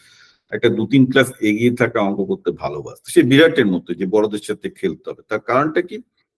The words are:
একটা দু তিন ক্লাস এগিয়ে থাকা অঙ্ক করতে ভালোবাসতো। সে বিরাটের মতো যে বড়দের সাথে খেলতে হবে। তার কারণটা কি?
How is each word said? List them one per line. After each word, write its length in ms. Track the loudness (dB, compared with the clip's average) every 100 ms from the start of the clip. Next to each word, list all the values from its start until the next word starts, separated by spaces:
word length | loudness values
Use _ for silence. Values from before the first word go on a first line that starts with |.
| _ _ _ _ _
একটা 180 | -4 -2
দু 180 | -2 0
তিন 240 | 2 4
ক্লাস 220 | 4 0 0
এগিয়ে 360 | -2 2 0 0
থাকা 240 | 0 0
অঙ্ক 240 | -2 -2
করতে 260 | -4 -4 -6
ভালোবাসতো। 600 | -6 -8 -10 -12 -16 0
সে 120 | 2
বিরাটের 440 | 4 6 6 4 0
মতো 280 | -2 -4
যে 120 | -6 -2
বড়দের 320 | 0 0 -4
সাথে 320 | -8 -10 -10
খেলতে 400 | -8 -8 -6 -12
হবে। 120 | -16 _
তার 120 | -8
কারণটা 420 | -2 -2 0 -2
কি? 160 | -6 -10 -16 _ _